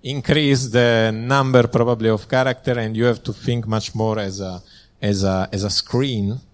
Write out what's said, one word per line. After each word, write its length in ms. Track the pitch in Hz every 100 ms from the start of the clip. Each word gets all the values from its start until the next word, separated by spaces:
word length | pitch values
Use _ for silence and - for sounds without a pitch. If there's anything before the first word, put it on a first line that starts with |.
increase 640 | 123 139 - 151 147 135 127
the 420 | 117 120 113 113
number 540 | 110 120 139 131 127 117
probably 440 | - 120 113 113
of 180 | 110 -
character, 500 | 131 131 120 - 120
and 180 | 110 110
you 100 | 123
have 180 | 110
to 80 | -
think 340 | 110 - 120 107
much 260 | 110 -
more 280 | 113 110 110
as 200 | 98 95
a, 220 | 95 90 _ - _ _
as 220 | 104 98
a, 240 | 98 95 95
as 120 | 101
a 60 | 101
screen 720 | - - 120 135 113 101 127 -